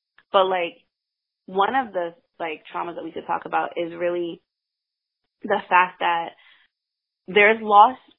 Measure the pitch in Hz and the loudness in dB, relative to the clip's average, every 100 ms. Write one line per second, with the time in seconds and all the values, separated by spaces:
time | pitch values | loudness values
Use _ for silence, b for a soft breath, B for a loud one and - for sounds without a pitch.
0 | _ _ _ 196 190 185 170 - _ _ | _ _ _ 2 2 0 -4 -8 _ _
1 | _ _ _ _ - 185 196 262 233 185 | _ _ _ _ -10 -2 -2 -2 -4 -6
2 | 170 170 _ _ 165 156 - 180 175 160 | -8 -10 _ _ -10 -10 -12 -10 -10 -12
3 | 160 160 156 170 175 165 156 - 170 170 | -12 -12 -8 -8 -4 -4 -4 -6 -8 -4
4 | 175 175 175 180 _ _ _ _ _ _ | -4 -4 -6 -10 _ _ _ _ _ _
5 | _ _ _ _ 208 202 - 180 180 - | _ _ _ _ -4 -4 2 2 2 -2
6 | 175 170 165 - b b b _ _ _ | -4 -2 -6 -14 b b b _ _ _
7 | _ _ - 190 208 226 214 208 226 262 | _ _ -2 2 4 2 4 6 6 4
8 | _ | _